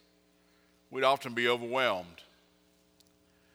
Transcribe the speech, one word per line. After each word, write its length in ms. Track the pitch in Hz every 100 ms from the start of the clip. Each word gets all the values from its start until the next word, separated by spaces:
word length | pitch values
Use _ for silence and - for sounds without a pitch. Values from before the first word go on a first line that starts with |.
| _ _ _ _ _ _ _ _ _
we'd 140 | 131 135
often 280 | 139 131
be 140 | 117 120
overwhelmed. 760 | 120 117 127 123 95 87 85 - _ _ _ _ _ _ _ _ _ _ _ _